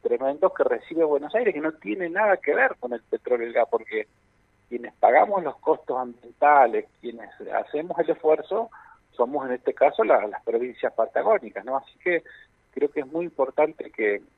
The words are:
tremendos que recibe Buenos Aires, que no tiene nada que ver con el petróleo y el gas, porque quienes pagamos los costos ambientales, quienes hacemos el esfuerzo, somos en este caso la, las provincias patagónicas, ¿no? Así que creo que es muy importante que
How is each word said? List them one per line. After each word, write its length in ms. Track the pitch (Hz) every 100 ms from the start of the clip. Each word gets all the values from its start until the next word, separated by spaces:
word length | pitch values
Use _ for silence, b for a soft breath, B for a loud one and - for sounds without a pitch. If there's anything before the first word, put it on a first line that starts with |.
tremendos 500 | - 120 135 147 185
que 120 | - 127
recibe 400 | 123 - 160 156
Buenos 280 | 143 147 220
Aires, 180 | 233
que 80 | 151
no 100 | 156
tiene 380 | 160 190 202 175
nada 260 | 185 214 190
que 180 | -
ver 220 | 214 262 -
con 100 | 247
el 100 | 117
petróleo 440 | _ - - 123 117
y 40 |
el 40 |
gas, 140 | 120 113
porque 360 | 113 110 110 104 _ _ _ _ _ _
quienes 260 | 120 120 -
pagamos 460 | - 139 208 196
los 140 | 156 -
costos 380 | - 156 - 127
ambientales, 880 | 123 120 120 - 147 143 120 107 - _
quienes 300 | 120 113 107 - 107
hacemos 440 | 110 - 151 175 170
el 100 | 156
esfuerzo, 600 | - 156 156 - 202 233 b b b _
somos 360 | - 123 143 135
en 60 |
este 200 | 123 -
caso 300 | - 139 180
la, 240 | 220 127 104
las 160 | 98
provincias 480 | - 117 123 113 123
patagónicas, 720 | - 113 127 - 214 110 101
¿no? 140 | 113 135
Así 200 | - _
que 200 | - - b b b _ _
creo 200 | - 147
que 100 | -
es 60 | 135
muy 160 | 160
importante 640 | 175 - 131 - 151 - -
que 300 | - 107 101 -